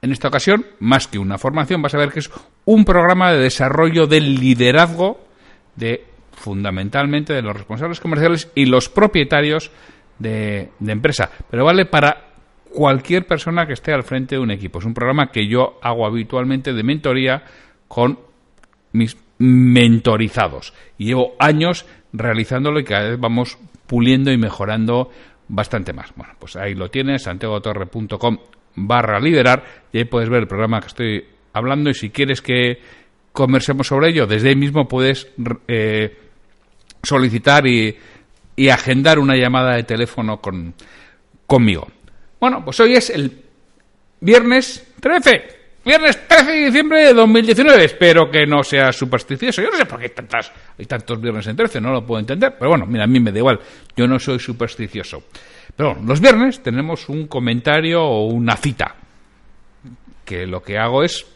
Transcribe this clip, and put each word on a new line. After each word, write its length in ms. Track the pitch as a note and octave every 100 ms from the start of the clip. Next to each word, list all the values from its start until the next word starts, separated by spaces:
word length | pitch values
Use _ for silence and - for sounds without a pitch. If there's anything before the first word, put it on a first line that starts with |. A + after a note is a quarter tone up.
En 80 | B2+
esta 180 | C3+ C#3+
ocasión, 360 | C3+ - G#3 - _
más 280 | G#2+ C3 -
que 120 | G#2
una 180 | F#2+ G2
formación, 420 | C3+ D3+ C#3+ F#3
vas 100 | C#3+
a 60 | D3
ver 100 | C#3+
que 120 | C#3+
es 100 | C#3+ - - _ -
un 200 | A3 G#3
programa 460 | F3+ E3+ F#3 F#3
de 60 | D#3+
desarrollo 720 | C3 - C3 C#3+ E3 E3 D#3
del 260 | D#3 D3
liderazgo 960 | C3+ B2+ B2 B2 C#3 E3+ E3 F#3 A#3 _ _ _ _ _ -
de, 300 | A2+ A#2 - - _
fundamentalmente, 1000 | - - G2 G2+ F#2 G2 C#3 C#3+ D3 D3+
de 100 | D3
los 120 | A2 G2+
responsables 440 | G2+ A2+ D#3+ E3+
comerciales 520 | - D#3 E3 E3+ - -
y 100 | C3+
los 240 | B2+ -
propietarios 800 | - G#3 G3 C3+ D3+ D3+ D3+ - _ - _ _ _
de, 540 | A2+ A2 A2 G2+ F#2+ _
de 120 | G#2
empresa. 380 | G#2+ C3+ C#3 G2+ - -
Pero 140 | A#2 C#3+
vale 200 | F3+ F#3
para 460 | D#3 C#3+ D3+ - _ _ _ _
cualquier 540 | - D3 C3+ C3 F3 F3+
persona 400 | D#3+ E3 E3+ D#3+
que 60 |
esté 200 | C3 -
al 80 | D3
frente 320 | A#2+ C3 B2+
de 80 | C3+
un 80 | B2
equipo. 300 | G2+ G2 E2+
Es 60 | G#2
un 100 | A#2
programa 340 | A#2+ C#3 C#3
que 180 | - G#2
yo 300 | A#2+ B2+ -
hago 240 | A#2+ A#2+ G#2+
habitualmente 680 | A2+ A2 C3 B2+ C3+ C3+
de 80 | A#2+
mentoría 640 | A2 D3+ D3+ C3 C3 C3+ - - _ _ _
con 300 | - B2 C#3 _ _ _ _ _ _ _
mis 220 | A2 A2+ - _ _
mentorizados. 1400 | B2+ B2+ B2+ B2 A#2+ A2+ A2+ G#2+ A2 - G2 C#2 - _ - _
Y 80 | G#2
llevo 300 | B2+ B2 -
años 480 | D3 D3+ E3 E3+ - - _
realizándolo 680 | G#2+ A#2 A2+ A2 B2+ C#3+ D3+
y 60 | C#3
cada 240 | G2+ G#2
vez 100 | B2
vamos 400 | A#2+ A#2 B2 - - _ _
puliendo 460 | A#2+ A#2+ C3 C3+
y 60 | C3
mejorando 720 | A2 - G2+ A2 A2 A#2+ B2+ - - _ _
bastante 460 | G2 G#2 A#2 F2+
más. 180 | C#2 - -
Bueno, 180 | - _
pues 160 | - F2
ahí 180 | G2+
lo 160 | F#2+ F2+
tienes, 320 | C3+ C3+ C3+
santiago 400 | A2+ F#2 A2+ G#2
torre 240 | A2 G#2 F#2
punto 320 | A2+ G#2+ G#2
com 180 | A#2+ A2 - _ _
barra 460 | - G2 B2 A#2 G#2
liderar, 460 | C#3+ D#3+ B2 B2+ - - _
y 60 | A2+
ahí 80 | A#2
puedes 240 | A#2+ A2+
ver 140 | B2
el 40 | G#2
programa 320 | G2 A2 A2+
que 80 | -
estoy 380 | - A#2+ G#2 - _ _
hablando 380 | - A#2+ C#3 D3
y 40 |
si 160 | C3+ A2
quieres 320 | - C#3 B2+
que 380 | - B2 B2 A#2+ - - _ _ _
conversemos 540 | - C3+ C3 - C3+ C#3
sobre 240 | C3+ D#3+
ello, 140 | E3 A2
desde 220 | G#2+ A#2+
ahí 80 | C#3
mismo 320 | C#3+ D3 C#3
puedes, 400 | B2+ C3 C3+ - - A#2 A#2+ -
eh, 500 | A#2 A2 G#2+ G#2+ - _ _ _ _ _ _ _ -
solicitar 640 | - C#3+ B2+ A2+ C#3+ C#3+ C#3
y, 260 | A#2+ A2 G#2+ - - _ _ _ -
y 140 | C3+
agendar 500 | B2+ - C3 C#3+ D#3
una 160 | C#3 C3
llamada 400 | B2 B2+ B2+ A#2+
de 80 |
teléfono 560 | A#2 A2+ A#2+ - A2 G#2+
con, 340 | - F#2 E2+ E2+ - - - _ _ _ _
conmigo. 400 | C3+ A2+ F2 - _ - - - _
Bueno, 240 | B3 B3+
pues 160 | D#3+ C3
hoy 140 | A#3
es 160 | B3 A#3+
el 320 | G3 C#3 - _ _ _ _ _ _ _ _
viernes 720 | E3+ A#3 A#3 B3+ B3+ - - _
trece. 580 | C4 F4 C4+ A3+ - - _ -
Viernes 440 | - D4+ D#4 A#3+ -
trece 240 | E4 C#4
de 140 | D#4 D4
diciembre 420 | B3+ D4+ D#4 D4+
de 60 | A#3+
dos 120 | A3+
mil 160 | A3
diecinueve. 420 | A3+ G#3+ C#4+ C4 D#3+
Espero 440 | - F3 E3 D#3
que 160 | D3+ D3+
no 160 | D3
seas 340 | C#3 C#3 C3+ B2
supersticioso. 680 | C3 B2+ - C#3 A3+ A3
Yo 80 | G#3
no 60 | G4
sé 80 | A#3
por 120 | A#2+
qué 80 | A#2+
hay 60 |
tantas, 400 | - A#2 A#2 G#2+ - - -
hay 80 | -
tantos 340 | B2 - A#2
viernes 280 | A#2 G#2+ G#2
en 80 | A#2
trece, 260 | A3+ C3
no 100 | A2
lo 140 | C3 A2+
puedo 140 | A2+
entender. 360 | G#2+ C#3+ C4 C4
Pero 120 | B2+
bueno, 160 | E3 F#2+
mira, 200 | A2+ G#2+
a 20 |
mí 120 | B2+
me 120 | A#2
da 80 | G2+
igual. 200 | B2+ A2 - - - -
Yo 100 | A#2+
no 120 | C3
soy 180 | - B2+
supersticioso. 840 | - A#2 A#2 - A2 G#2+ F2 D2 - - - - - -
Pero 180 | D3+
bueno, 140 | - G2+
los 140 | G3
viernes 400 | A#3 A3+ B3+ A#3+
tenemos 480 | - A#2+ D3+ E3 -
un 160 | D3 D3+
comentario 800 | C3+ A#2+ A#2+ A#2+ D3+ D#3+ E3+
o 240 | D#3+ A2+ G#2+
una 300 | A#2 A#2 A#2
cita. 380 | D3 C3 - - - _ _ _ _ - - _ B2+ B2 - -
Que 220 | - F2+ F#2
lo 160 | F2+
que 160 | - G#2
hago 240 | A#2 B2+
es 240 | E3 - -